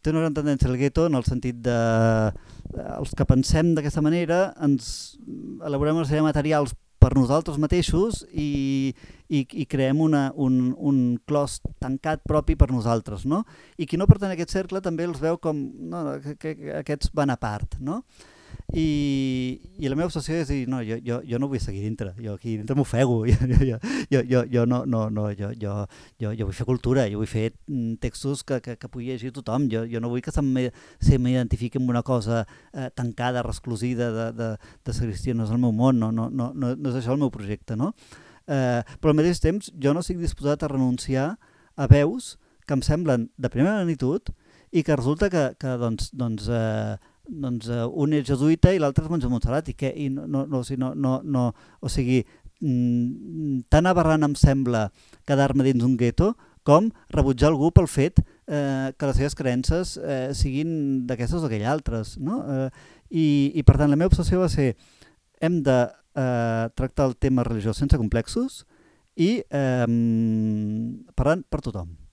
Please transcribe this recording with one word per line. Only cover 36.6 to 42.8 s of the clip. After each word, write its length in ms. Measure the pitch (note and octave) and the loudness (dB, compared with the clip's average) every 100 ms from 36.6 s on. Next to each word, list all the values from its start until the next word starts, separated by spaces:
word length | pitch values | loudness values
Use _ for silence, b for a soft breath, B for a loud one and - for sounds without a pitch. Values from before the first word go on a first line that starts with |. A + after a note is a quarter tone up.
| B2 C3 | -4 -2
no 140 | C#3+ | -4
és 60 | B2+ | -4
això 120 | A#2 C#3 | -2 0
el 60 | |
meu 80 | C#3 | 0
projecte, 400 | A2 G2+ G#2 - | -2 -8 -8 -6
no? 160 | A2 D#3+ - B B B B - | -4 -4 -6 B B B B -4
Eh, 360 | C#3+ B2+ A#2+ - B | -2 0 -2 -4 B
però 80 | D#3 | 2
al 80 | D3+ | 4
mateix 240 | E3 F3 | 2 2
temps 300 | D#3+ G3+ - E3 | 0 0 -8 -2
jo 120 | C#3 | 0
no 80 | D#3 | 0
estic 160 | E3+ F3+ | -2 -4
disposat 440 | E3+ - C#3+ D3 | -4 -4 -2 -2
a 80 | D3+ | -2
renunciar 600 | C3+ B2+ B2 - C3 D3 G#3+ b b b - | 0 0 0 -2 -2 -2 -6 b b b -6
a 80 | C3+ | 8
veus 460 | C#3+ D3 B3 - - b b - | 8 8 0 -10 -18 b b -4
que 60 | |
em 40 | C#3 | -2